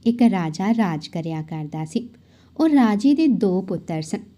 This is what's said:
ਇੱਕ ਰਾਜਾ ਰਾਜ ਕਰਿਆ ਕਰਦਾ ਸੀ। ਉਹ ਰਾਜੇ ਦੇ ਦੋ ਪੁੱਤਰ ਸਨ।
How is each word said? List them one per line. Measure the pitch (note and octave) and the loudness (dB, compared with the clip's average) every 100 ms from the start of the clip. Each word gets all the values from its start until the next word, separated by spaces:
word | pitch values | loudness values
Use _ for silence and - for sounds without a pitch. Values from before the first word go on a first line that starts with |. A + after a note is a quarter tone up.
| A#3 | -2
ਇੱਕ | A#3+ | 2
ਰਾਜਾ | A#3 F#3+ D#3+ D#3 G3 | 2 2 -2 -2 -2
ਰਾਜ | A#3 G3 D3+ - | 0 0 -4 -8
ਕਰਿਆ | F3 E3 D#3+ | -8 -6 -8
ਕਰਦਾ | D#3 D#3+ D3+ D#3 | -8 -10 -8 -8
ਸੀ। | D#3 A#3+ B3 - _ _ _ - | -8 -6 -8 -12 _ _ _ -2
ਉਹ | D#4+ | 2
ਰਾਜੇ | C#4+ A3+ G#3 C4+ | 4 4 4 2
ਦੇ | D4 D#4+ | 4 4
ਦੋ | F#3+ G3 F3+ | 2 2 0
ਪੁੱਤਰ | F#3+ F3+ - D#3+ | -2 -8 -6 -8
ਸਨ। | D#3 - - | -6 -8 -10